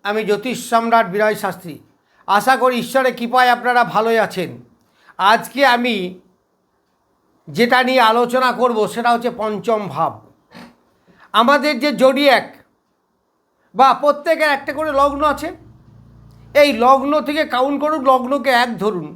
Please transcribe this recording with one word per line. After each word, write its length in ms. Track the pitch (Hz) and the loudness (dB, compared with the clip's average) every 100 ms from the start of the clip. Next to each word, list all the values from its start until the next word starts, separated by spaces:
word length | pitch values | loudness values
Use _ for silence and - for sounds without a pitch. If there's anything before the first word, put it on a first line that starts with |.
আমি 160 | 202 220 196 | -4 -4 -2
জ্যোতিষ 300 | 202 254 220 - | -4 -4 -8 0
সম্রাট 360 | 233 233 233 196 | 0 2 2 2
বিনয় 240 | 196 214 208 | -2 -2 -2
শাস্ত্রী। 320 | 202 180 170 143 _ _ _ _ - | -6 -8 -16 -18 _ _ _ _ -2
আশা 260 | 202 247 262 | 0 2 0
করি 120 | 254 240 | 0 -2
ঈশ্বরের 320 | 240 269 254 240 | -2 0 0 -2
কৃপায় 320 | 233 254 247 240 | -2 2 2 2
আপনারা 260 | 240 240 233 | 0 0 0
ভালোই 240 | 175 226 226 196 | 0 0 0 -2
আছেন। 240 | 185 156 123 - _ _ _ _ - | -4 -8 -12 -20 _ _ _ _ -2
আজকে 420 | 190 226 - 262 269 240 | 2 2 0 2 2 4
আমি 180 | 240 208 180 185 _ _ _ _ _ _ _ _ _ _ _ _ - | 0 -4 -6 -12 _ _ _ _ _ _ _ _ _ _ _ _ -10
যেটা 300 | 147 240 254 254 | 0 2 4 2
নিয়ে 140 | 262 220 | 4 4
আলোচনা 400 | 226 240 254 254 214 | 2 0 0 0 0
করব 180 | 247 226 202 | 0 0 -2
সেটা 160 | 233 240 | -2 0
হচ্ছে 160 | 233 240 156 | 0 -2 -6
পঞ্চম 400 | 214 208 180 220 196 | -6 -4 -2 -2 -4
ভাব। 180 | 135 160 - _ _ _ - - _ _ _ _ _ - | -4 -4 -4 _ _ _ -20 -20 _ _ _ _ _ -4
আমাদের 380 | 208 240 285 294 254 | 0 2 2 0 -2
যে 80 | 294 208 | -4 2
জোডিয়াক 460 | 262 269 285 226 - - _ _ _ _ _ _ _ _ _ _ _ | 2 4 4 2 0 -20 _ _ _ _ _ _ _ _ _ _ _
বা 140 | 185 262 247 | 2 2 4
প্রত্যেকের 480 | 294 285 339 320 311 277 | 0 0 -2 0 0 -2
একটা 160 | 277 285 | -4 -6
করে 120 | 311 277 | -4 0
লগ্ন 220 | 285 277 302 | 0 0 -2
আছে, 160 | 285 311 370 - - - - - - - - - 285 | -2 -8 -12 -20 -20 -20 -20 -20 -20 -20 -20 -2 2
এই 80 | 294 226 | 2 4
লগ্ন 280 | 240 269 277 302 240 | 4 4 2 -2 -2
থেকে 140 | 302 302 | -4 -4
কাউন্ট 220 | 247 269 285 | -2 -2 -2
করুন, 180 | 302 311 262 | -4 0 2
লগ্নকে 400 | 262 240 277 269 240 | 0 0 -4 0 0
এক 80 | 240 202 | 0 -2
ধরুন 240 | 202 180 156 | -6 -6 -10